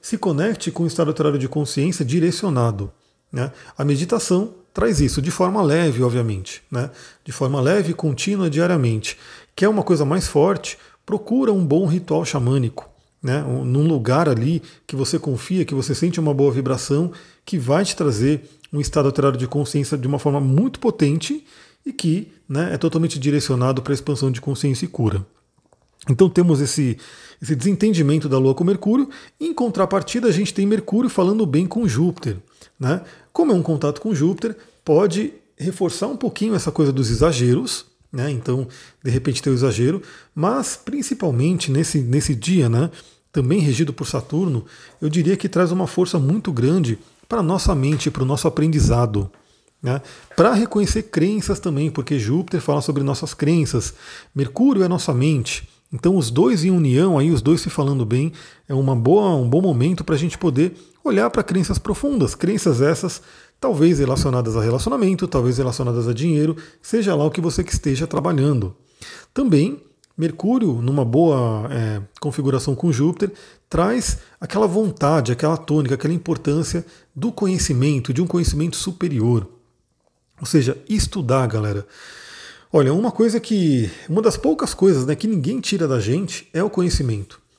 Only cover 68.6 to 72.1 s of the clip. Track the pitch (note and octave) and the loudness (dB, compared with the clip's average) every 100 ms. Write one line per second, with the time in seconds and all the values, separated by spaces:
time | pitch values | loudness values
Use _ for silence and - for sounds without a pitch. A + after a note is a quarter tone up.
68.6 | F#2 - _ - - - - C4 C4 D3 | -2 -8 _ -20 -20 -20 -10 -2 2 4
69.6 | G3+ C#4+ - _ _ - D#3+ D#3+ G3 B3 | 2 -2 -14 _ _ -4 -4 -2 0 2
70.6 | F#3+ A#2 A#2+ C#3+ A#2 C#3 E3 C3+ A#2 G#2+ | 0 0 0 0 2 4 4 4 0 -2
71.6 | A#2+ B2+ A2 G#2 G2+ | -4 -4 -2 -4 -8